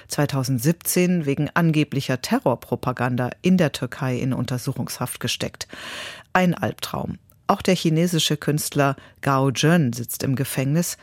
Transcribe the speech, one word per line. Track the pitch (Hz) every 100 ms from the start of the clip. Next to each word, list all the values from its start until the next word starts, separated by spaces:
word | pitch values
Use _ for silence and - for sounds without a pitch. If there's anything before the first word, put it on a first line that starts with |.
| -
zweitausendsiebzehn | - 143 139 127 131 131 170 - 180 180 180 143
wegen | 139 147
angeblicher | - 170 156 147 139 - 127
Terrorpropaganda | - 247 143 117 - - - 127 123 123 123 -
in | 180 180
der | 151
Türkei | - 127 - 131 123
in | 131
Untersuchungshaft | 123 123 123 - 131 117 - 123 -
gesteckt. | 123 - - - - - - - - - -
Ein | 185 180
Albtraum. | 160 - - - - - - _ _ -
Auch | 196
der | - 180
chinesische | 170 156 175 170 - 151
Künstler | - 151 - 147 139 139 - -
Gao | - 135 135
Jun | 120 147 175 131
sitzt | 117 117 -
im | 135
Gefängnis | 131 135 - 131 156 170 -